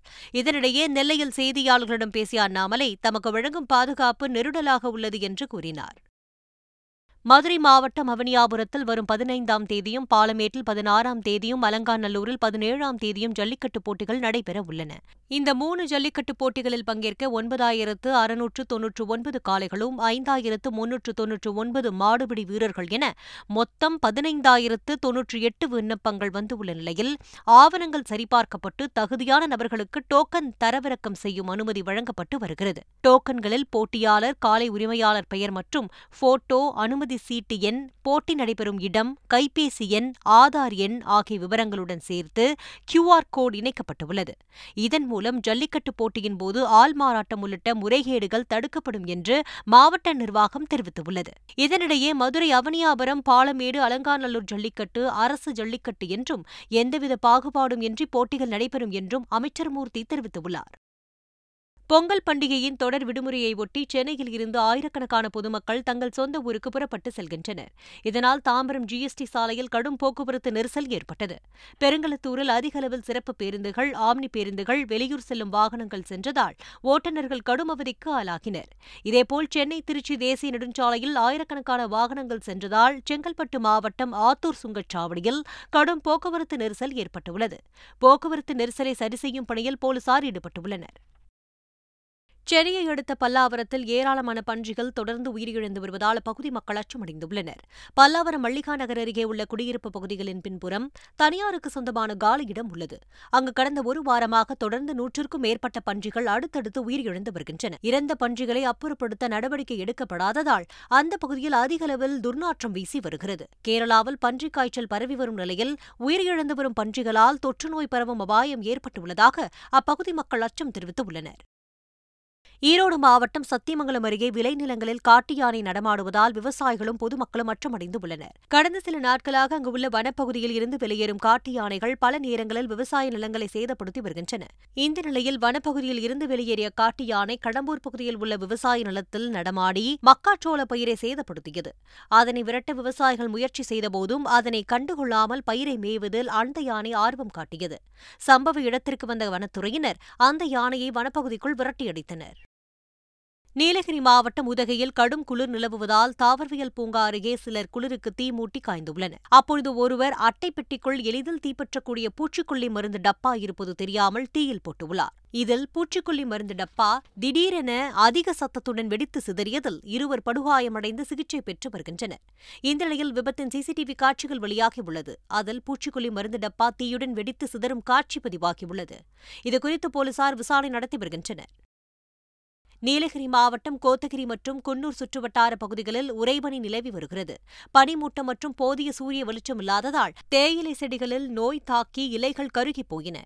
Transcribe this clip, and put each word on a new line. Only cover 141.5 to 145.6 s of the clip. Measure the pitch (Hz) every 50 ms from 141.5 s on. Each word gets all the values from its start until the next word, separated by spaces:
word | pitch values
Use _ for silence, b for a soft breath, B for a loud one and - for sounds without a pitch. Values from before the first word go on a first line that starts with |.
| 151 175 165 - - _ B B B B B B
அதனை | 220 226 240 233 247 247 233
விரட்ட | 214 233 247 254 - 302
விவசாயிகள் | 254 247 254 262 - 285 262 254 226 240 233
முயற்சி | 214 226 247 262 - - 262
செய்தபோதும், | - 226 220 214 214 190 190 190 190 240 285 285
அதனை | 240 - 240 226 240 226 220 202 - 240
கண்டுகொள்ளாமல் | 240 262 285 359 294 277 247 226 220 220 214 240 277 254
பயிரை | - 220 247